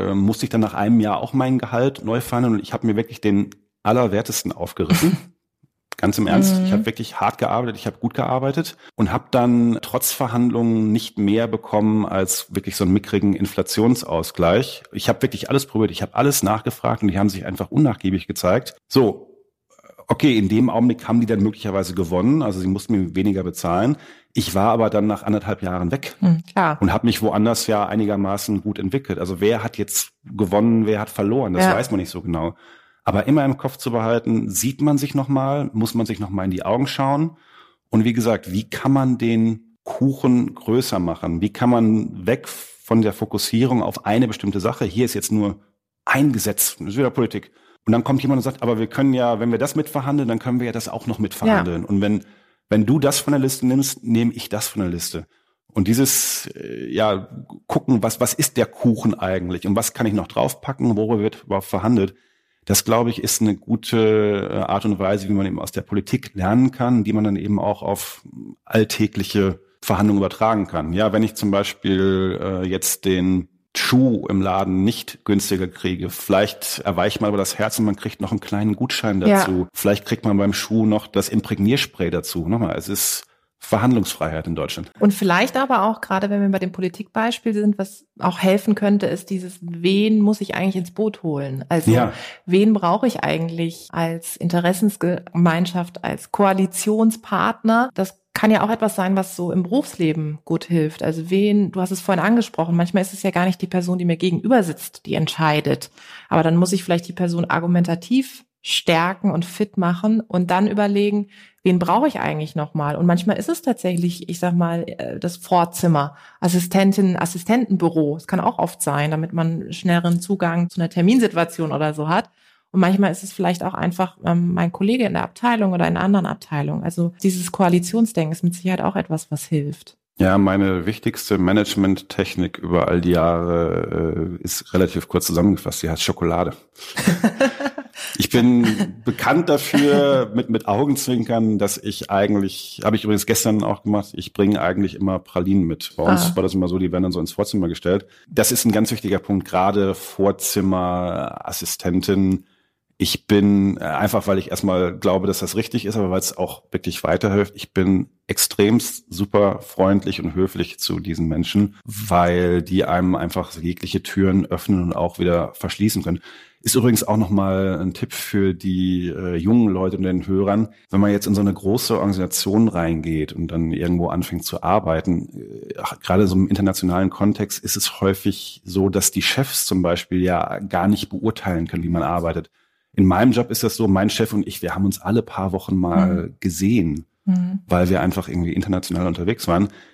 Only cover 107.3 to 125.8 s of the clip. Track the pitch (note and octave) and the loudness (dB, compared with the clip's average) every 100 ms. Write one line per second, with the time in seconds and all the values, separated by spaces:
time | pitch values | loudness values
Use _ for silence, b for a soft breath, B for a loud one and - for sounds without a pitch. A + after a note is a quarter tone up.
107.3 | E3+ E3+ - E3+ F3 F3 E3+ - B3+ C4 | -2 -2 -2 2 2 2 -2 0 -2 -2
108.3 | - _ _ - - - E3 E3+ F#3 G#3 | -8 _ _ -6 -4 2 2 2 0 -2
109.3 | D#3+ F3 - G#3 - F3 F3 G#3 A3 G#3+ | 0 -4 -4 -6 -2 0 0 0 0 0
110.3 | F3+ F3 F3+ G3+ G3+ G#3 G3+ G#3 G#3 G3+ | -2 0 2 2 2 0 2 0 0 -4
111.3 | B B B F#3+ F3+ F3 F#3+ D4 - - | B B B 2 2 4 2 2 0 -4
112.3 | D3+ D3+ D#3+ D3+ D#3+ C#3+ D3+ E3+ F3 F3 | -4 -4 -4 -4 -2 -2 2 2 2 2
113.3 | G3+ - E4 - A#3+ F#3 F3 F3 F3 - | -2 -2 -4 -2 -2 -2 0 -2 -4 -8
114.3 | F3 F3+ F3 E3+ E3+ E3+ - - - F3 | -4 0 2 0 0 -4 -8 -8 -6 -6
115.3 | F3 - F#3 E3+ - F3+ D#3 C#3+ B B | -6 0 2 2 0 2 4 2 B B
116.3 | B F3+ F3 F3 G3+ G3 G3 F#3+ F3+ E3+ | B 0 0 2 2 4 4 2 2 -2
117.3 | F3 E3+ A#3 A#3+ F#3+ E3+ E3+ D3 D#3 - | -4 0 0 2 2 2 2 0 -2 -4
118.3 | F#3 G#3+ A#3 E3+ - - C#3+ D3 D#3 E3 | -2 0 -2 -4 -4 -4 0 0 -2 -4
119.3 | F3 E3 E3 - E3+ F#3 E3+ E3+ E3+ F3 | -2 -2 -2 -8 -4 0 2 2 0 0
120.3 | G3 E3+ E3+ F3 - E3 F3+ F3 B3+ A3+ | -2 0 0 -2 -2 -4 2 4 6 4
121.3 | E3 E3 - D#3+ C#3+ D3+ D3+ D3+ F3+ - | 2 -2 -2 -4 -2 -2 -2 -2 -2 -2
122.3 | b b b b F#3+ F3+ F#3+ G3 F#3 F#3+ | b b b b 2 4 4 2 0 -8
123.3 | - F3 F3 - F#3+ F3 F3 F#3 - E3+ | -4 -2 -2 -4 -4 -4 -2 -4 -4 0
124.3 | E3+ F3 F3 E3+ F3 G3 B3 G#3+ E3+ - | 0 2 0 -2 0 0 0 0 -2 -4
125.3 | - A#3+ A#3 G3+ F3+ | -2 0 2 2 2